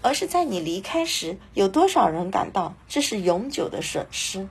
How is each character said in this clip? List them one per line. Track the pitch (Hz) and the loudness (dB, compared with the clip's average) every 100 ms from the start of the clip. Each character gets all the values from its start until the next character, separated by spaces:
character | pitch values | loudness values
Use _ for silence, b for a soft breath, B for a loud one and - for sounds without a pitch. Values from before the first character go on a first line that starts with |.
而 | 240 | 2
是 | 294 349 | 0 0
在 | 359 | 0
你 | 330 185 | 0 -2
离 | 160 175 | -2 -4
开 | 190 330 330 | -2 -2 0
时， | - 165 190 B | -2 -4 -8 B
有 | - 196 | 2 2
多 | 294 381 | 6 4
少 | - 175 | 6 4
人 | 160 180 | 2 0
感 | - - | -2 0
到 | 196 170 - - | -2 -4 -8 -4
这 | 285 | -2
是 | 285 214 | 0 0
永 | 180 175 262 | 2 2 -2
久 | 277 - | -4 -4
的 | - | -4
损 | - 156 - | -6 -6 -6
失。 | - - 190 196 | -6 -6 -6 -10